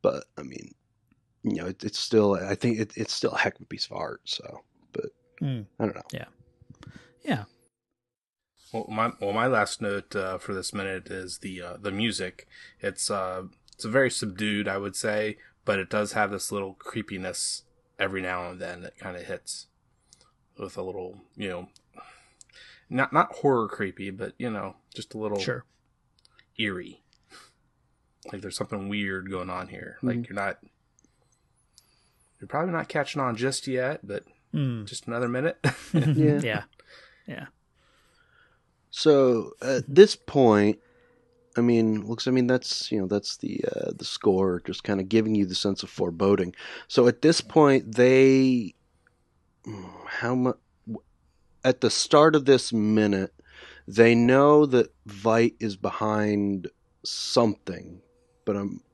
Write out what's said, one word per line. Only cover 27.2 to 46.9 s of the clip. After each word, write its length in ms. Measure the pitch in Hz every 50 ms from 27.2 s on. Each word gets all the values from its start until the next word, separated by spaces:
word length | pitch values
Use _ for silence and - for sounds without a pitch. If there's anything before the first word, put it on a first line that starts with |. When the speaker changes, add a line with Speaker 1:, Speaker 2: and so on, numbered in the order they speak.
| _ _ - - - _ _ _ _ _ _ _ _ _ _ _ _ _ _ _ - -
Speaker 3:
Like, 100 | - 95
there's 140 | 92 98 -
something 300 | - 107 - 113 101 98
weird 420 | 101 104 104 101 98 95 95 92 95
going 200 | 95 90 90 90
on 180 | 90 92 90
here. 300 | - 95 - - - - -
Like, 160 | - 123 120
Speaker 1:
Mm-hmm. 80 | 120 120 - 98
Speaker 3:
you're 100 | 101 98
not, 140 | 98 - _ - _ _ _ _ _ _ _ _ _ _ _ _ _ _ _ _ _ _ _ _ _ _ - _ _ _ _ _ _ _ _ _ _ _ _
you're 80 | -
probably 240 | - - 143 165 185 170
not 140 | 160 151
catching 340 | - - 156 143 - - 151
on 140 | 135 127 117
just 320 | 110 123 135 131 - -
yet, 320 | 139 131 127 127 131 156 - -
but 180 | - 101 104 - _ _ _ _ _ -
Speaker 2:
Mm. 320 | 151 143 131 120 113 104
Speaker 3:
just 220 | 98 123 - -
another 200 | - 117 120 123 120
minute. 280 | 123 127 143 165 - _ - 131 -
<laughs> 160 | - - - -
Speaker 1:
Yeah. 460 | 165 135 156 143 123 151 151 147 147
Speaker 2:
<laughs> 40 | 151
Yeah. 200 | 117 107 104 - _ _ _ _ _ - - - _ _ _ _
Yeah. 180 | - - - - - _ _ _ _ _ _ _ _ _ _ _ _ _ _ _ _ _ _ _ _ _ _ _ _ _ _ _ _ -
Speaker 1:
So, 580 | - - 156 147 139 135 127 120 113 - - - _
at 220 | - 127 135 123 104
this 280 | - 139 170 202 208 -
point, 600 | - _ - - 143 131 117 104 104 104 104 - - _ _ _ _ _ _ _ _ _ _ _ _ _ _ _
I 60 | 120
mean, 440 | 120 120 120 113 113 110 107 107 104
looks, 220 | 104 117 113 -
I 40 | 131
mean, 160 | 127 131 123
that's, 440 | 120 127 127 - - - - - -
you 80 | - 107
know, 80 | 95
that's 300 | 92 101 101 - - -
the, 260 | - - - - - - - -
uh, 180 | - - 50 50
the 80 | - -
score 560 | - - - - 107 95 92 95 95 90 87 -
just 180 | - 90 - -
kinda 200 | - 101 98 95
giving 300 | 95 110 113 110 110 107
you 100 | 104 101
the 100 | 90 92
sense 260 | - - 101 98 - -
of 60 | -
foreboding. 640 | - - 95 87 85 82 95 98 101 98 90 90 - - - - - - -
So 180 | _